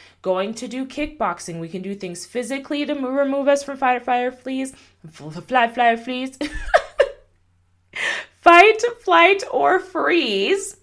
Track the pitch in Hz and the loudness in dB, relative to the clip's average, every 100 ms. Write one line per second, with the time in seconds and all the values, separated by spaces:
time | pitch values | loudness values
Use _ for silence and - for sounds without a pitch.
0 | - _ 185 185 202 226 240 247 262 - | -20 _ -2 -2 -2 -6 -8 -8 -8 -6
1 | 302 302 202 175 - 165 165 180 190 202 | -8 -4 -4 -4 -8 -10 -10 -10 -8 -10
2 | 185 175 - 240 233 269 269 294 285 294 | -10 -12 -10 -8 -6 -8 -6 -6 -4 -4
3 | 254 269 277 277 277 285 277 269 254 247 | -4 -2 0 0 0 0 -2 -4 0 0
4 | 247 247 247 254 262 262 269 - _ _ | 0 -2 -2 -6 -8 -6 -6 -10 _ _
5 | 160 - 147 156 156 254 233 233 240 226 | -20 -16 -14 -14 -2 0 0 2 2 2
6 | 233 254 262 262 302 - - - - - | -2 -6 -8 -8 -8 -8 -2 -2 -2 -2
7 | - - _ _ _ _ _ _ _ - | -2 -2 _ _ _ _ _ _ _ -8
8 | - - - _ 349 349 415 440 480 480 | -6 -6 -10 _ 6 8 8 6 0 -6
9 | - 339 349 392 - 262 285 370 - 320 | 2 6 6 4 0 0 2 2 0 -4
10 | 294 349 254 196 214 392 - - | 0 0 0 0 0 -2 -4 -14